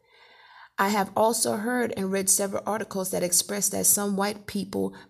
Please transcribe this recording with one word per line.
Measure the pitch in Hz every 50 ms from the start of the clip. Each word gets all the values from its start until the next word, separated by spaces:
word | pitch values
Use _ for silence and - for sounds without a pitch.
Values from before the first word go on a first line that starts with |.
| _ _ _ - - - - - - - - - - - - -
I | 196 196
have | 214 208 190 190 -
also | - 214 220 240 233 - 233 226
heard | 208 208 240 247 247 240 220 -
and | - 190 190
read | 190 196 190
several | 190 - - 202 196 202 208 -
articles | - 202 220 202 - - 190 185 185
that | - 180
express | 180 175 175 - - - 202 208 190 -
that | - 190 185
some | - - 208 202 202 202
white | 190 196 208 208 208 -
people | - - 202 185 196 - 196 190 196 196 - -